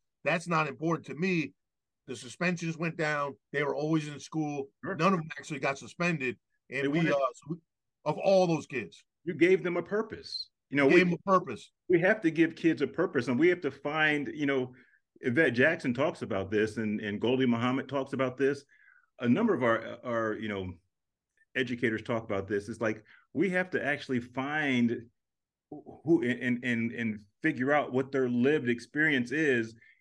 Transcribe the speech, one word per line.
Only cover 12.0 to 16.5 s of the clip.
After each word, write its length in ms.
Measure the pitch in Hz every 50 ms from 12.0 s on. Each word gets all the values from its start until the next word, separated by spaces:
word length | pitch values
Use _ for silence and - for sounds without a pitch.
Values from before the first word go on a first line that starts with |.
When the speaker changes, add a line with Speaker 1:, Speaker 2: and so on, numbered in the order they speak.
Speaker 2:
have 200 | 170 185 220 214 -
to 80 | 160
give 260 | 151 160 160 160 -
kids 240 | - - 160 156 123
a 60 | 147
purpose, 420 | 123 - - 175 185 - 139 117 139
and 100 | 127 120
we 100 | 160 180
have 120 | 180 175
to 100 | - 139
find, 600 | 127 - - 147 151 156 156 151 151 147 143 - -
you 120 | 151 147
know, 260 | 139 139 131 127 131 - - - _ _ _ _ _ _ -
Yvette 320 | - 131 117 151 165 135 117
Jackson 400 | 117 131 156 170 170 - 139 120
talks 300 | 123 143 160 160 - 120
about 280 | 98 107 95 98 92